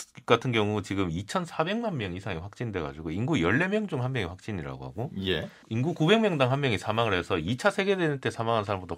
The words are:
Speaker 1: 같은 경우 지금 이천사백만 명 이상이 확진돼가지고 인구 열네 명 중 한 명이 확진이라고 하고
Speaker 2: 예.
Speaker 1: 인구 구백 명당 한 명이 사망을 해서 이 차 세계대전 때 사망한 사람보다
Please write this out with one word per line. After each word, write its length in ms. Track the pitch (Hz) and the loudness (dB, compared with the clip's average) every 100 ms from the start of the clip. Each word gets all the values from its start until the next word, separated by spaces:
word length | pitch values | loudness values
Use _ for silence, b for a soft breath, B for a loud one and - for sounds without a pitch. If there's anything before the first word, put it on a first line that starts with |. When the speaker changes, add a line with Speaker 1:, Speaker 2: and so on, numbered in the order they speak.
| - - - | -10 -8 2
Speaker 1:
같은 240 | 120 131 | 2 4
경우 320 | 117 104 107 | 0 2 0
지금 260 | - 98 92 | -2 -2 0
이천사백만 880 | 80 - 190 170 - 160 220 233 151 | -2 -4 -4 -4 -4 -2 -2 -2 -4
명 160 | 98 90 | -4 -6
이상이 220 | 107 82 | -6 -6
확진돼가지고 720 | 95 - 120 95 71 71 80 | -8 -8 -6 -4 -4 -6 -6
인구 320 | 87 131 147 | -2 0 2
열네 280 | 160 120 185 | 4 4 2
명 180 | 214 208 | 0 -2
중 160 | 143 | -2
한 80 | 123 | -2
명이 160 | 131 87 | -2 -4
확진이라고 580 | 98 - 98 69 65 65 | -6 -6 -6 -6 -8 -10
하고 240 | - 139 95 | -8 -6 -4
Speaker 2:
예. 320 | 95 82 - B - | 0 0 -2 B -6
Speaker 1:
인구 260 | 117 147 170 | -2 -2 2
구백 240 | 156 220 | 4 6
명당 300 | 214 156 123 | 4 4 2
한 80 | 139 | 4
명이 160 | 139 98 | 2 0
사망을 380 | - 107 117 90 | 0 2 2 2
해서 240 | 82 92 | 2 0
이 180 | 78 131 | 0 0
차 140 | 208 | 0
세계대전 480 | 196 190 190 165 135 | 2 2 2 0 0
때 100 | 117 | -2
사망한 340 | 104 113 117 101 | -2 0 0 0
사람보다 280 | 98 90 | -4 -4